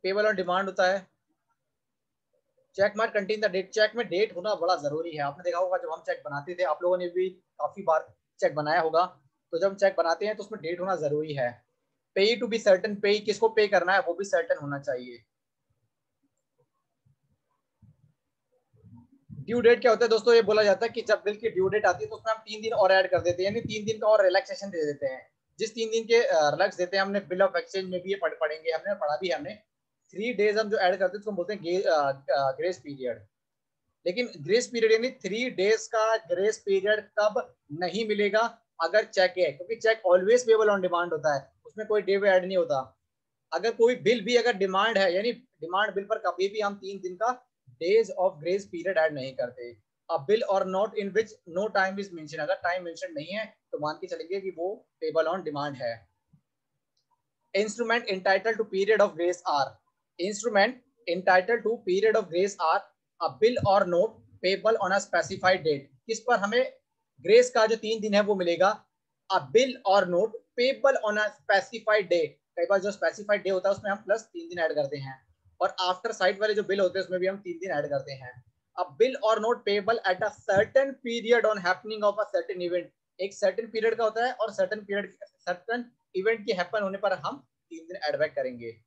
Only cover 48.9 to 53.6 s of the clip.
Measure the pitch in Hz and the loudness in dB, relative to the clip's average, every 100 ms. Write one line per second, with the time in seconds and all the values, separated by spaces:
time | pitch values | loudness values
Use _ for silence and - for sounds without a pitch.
48.9 | 175 156 147 131 127 123 120 120 117 _ | 2 0 0 -8 -6 -8 -8 -16 -16 _
49.9 | _ _ 165 143 214 233 196 190 190 208 | _ _ -6 0 0 2 0 0 -2 -2
50.9 | 208 202 185 220 - - 165 214 196 190 | -4 -4 -2 -4 -8 -10 -6 -2 0 0
51.9 | 196 196 170 151 156 151 190 180 185 175 | -2 -10 -12 -12 -8 -4 -2 -2 -4 -6
52.9 | 165 180 156 165 202 208 _ | -12 -10 -10 -8 -8 -10 _